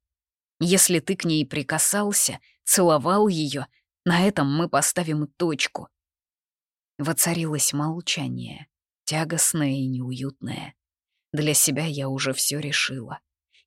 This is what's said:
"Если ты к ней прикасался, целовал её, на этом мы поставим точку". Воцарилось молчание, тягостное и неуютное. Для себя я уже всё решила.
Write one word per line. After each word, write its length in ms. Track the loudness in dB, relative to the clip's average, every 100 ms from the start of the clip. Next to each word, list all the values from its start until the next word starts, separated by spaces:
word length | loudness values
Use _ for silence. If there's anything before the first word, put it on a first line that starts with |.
| _ _ _ _ _ -4
"Если 400 | 2 4 4 2
ты 160 | 0 -2
к 100 | 0
ней 200 | 0 0
прикасался, 920 | -4 -4 0 0 0 0 0 0 -2 _ _
целовал 640 | 0 4 6 4 4 4 4
её, 380 | 2 -2 -4 -8 _ _ _ 0
на 220 | 4 4
этом 200 | 2 0 0
мы 140 | 2
поставим 560 | 2 2 0 -2 -2 -4
точку". 640 | -2 -2 0 -2 -4 -14 _ _ _ _ _ _ _ _ _ _ -6
Воцарилось 760 | -2 0 0 0 -2 0 0
молчание, 920 | 0 -2 -4 -4 -4 -4 -6 -8 -14 -20 _ _ _ -6
тягостное 640 | -2 -2 0 0 2 0
и 160 | 0 -2
неуютное. 880 | -2 -4 -6 -8 -8 -10 -10 -12 -16 _ _ _ _ _
Для 220 | -2 0 2
себя 300 | 2 0 -2
я 220 | -4 -4
уже 260 | -4 -2
всё 260 | -2 -2 -4
решила. 600 | -2 -2 -2 -6 -12 -14 _ _ _ _